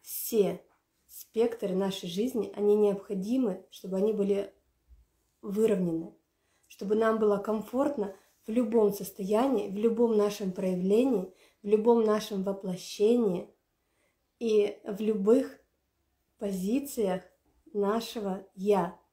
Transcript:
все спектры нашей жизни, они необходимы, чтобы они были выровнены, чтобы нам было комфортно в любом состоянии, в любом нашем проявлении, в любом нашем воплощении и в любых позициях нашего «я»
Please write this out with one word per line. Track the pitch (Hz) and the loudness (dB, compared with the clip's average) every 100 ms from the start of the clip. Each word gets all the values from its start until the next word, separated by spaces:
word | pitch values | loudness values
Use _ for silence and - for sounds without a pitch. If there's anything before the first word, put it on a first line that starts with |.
все | - - - 226 180 175 _ _ _ _ _ | -12 -10 -2 2 2 0 _ _ _ _ _
спектры | - - 220 233 233 202 | -20 -10 0 0 0 -4
нашей | 185 196 196 185 | -2 -2 -4 -8
жизни, | 175 247 240 196 | -4 -2 -2 -6
они | - 208 208 | 0 2 4
необходимы, | 208 202 - 196 196 262 240 185 - | 4 0 -6 -8 -2 0 0 -2 -12
чтобы | - 190 190 | -18 -6 0
они | 214 | 0
были | 202 196 196 - _ _ _ _ - _ _ _ _ | 0 0 0 -2 _ _ _ _ -20 _ _ _ _
выровнены, | 220 202 226 196 180 165 185 _ _ _ _ _ _ | -8 0 2 2 0 -2 -6 _ _ _ _ _ _
чтобы | - 196 | -12 -2
нам | 214 220 220 | 0 2 2
было | 214 202 | 2 0
комфортно | 202 214 202 247 285 285 196 - _ _ - | -2 -4 -4 -2 -2 -2 -6 -8 _ _ -4
в | |
любом | 220 226 233 208 | -2 2 2 2
состоянии, | 196 185 - 190 214 269 233 - | 0 -10 -10 -2 2 2 0 -2
в | 196 | -2
любом | 226 226 233 214 | 0 2 2 4
нашем | 208 202 196 | 2 -2 -6
проявлении, | 180 185 180 185 214 269 220 185 _ _ _ | -4 -4 -2 2 4 4 0 -2 _ _ _
в | 202 | 0
любом | 214 220 233 | 2 6 4
нашем | 214 208 202 202 | 4 0 -2 -4
воплощении | 190 196 190 180 - - 208 240 214 175 202 _ _ _ _ _ _ _ _ _ | -4 -4 -6 -8 -10 0 2 4 2 -2 -6 _ _ _ _ _ _ _ _ _
и | 233 214 202 - | 0 2 2 -4
в | - 190 | -10 -4
любых | 214 208 196 254 269 - _ _ _ _ _ _ _ _ | -2 0 4 4 2 -10 _ _ _ _ _ _ _ _
позициях | 202 190 190 254 277 - 202 185 - _ _ _ _ | -6 -4 -2 -2 -2 -4 -2 -2 -8 _ _ _ _
нашего | 208 196 220 220 240 202 190 - | -2 0 0 -4 -8 -6 -8 -12
«я» | - 196 202 175 - _ | -6 2 2 0 -8 _